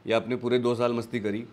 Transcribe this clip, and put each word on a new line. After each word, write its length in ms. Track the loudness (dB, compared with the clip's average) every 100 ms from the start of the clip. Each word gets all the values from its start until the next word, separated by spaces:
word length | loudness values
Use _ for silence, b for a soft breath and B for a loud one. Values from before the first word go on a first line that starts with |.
| 0
या 100 | 0
आपने 200 | 0 -2
पूरे 220 | 2 2
दो 160 | 2
साल 180 | 2 0
मस्ती 280 | 0 -4 -4
करी, 200 | -4 -4 -6